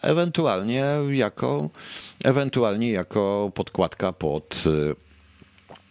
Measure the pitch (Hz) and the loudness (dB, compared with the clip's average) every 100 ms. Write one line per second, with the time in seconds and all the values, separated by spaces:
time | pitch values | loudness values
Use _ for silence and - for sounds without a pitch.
0 | - 160 175 165 147 92 104 127 139 147 | 0 2 2 0 0 0 0 -2 0 0
1 | 139 139 104 - 127 143 151 - - - | 0 0 0 -2 -2 -2 -4 -8 -18 -16
2 | - - 131 135 139 127 113 101 117 98 | -18 -2 2 2 2 2 2 2 0 0
3 | 90 107 98 101 101 - - - 87 - | 0 0 2 0 -2 -2 -4 0 0 0
4 | 95 87 78 76 - - 78 78 76 73 | -4 -2 -2 -2 -6 -2 2 2 0 -4
5 | - - - - - _ _ - _ | -10 -20 -20 -20 -20 _ _ -20 _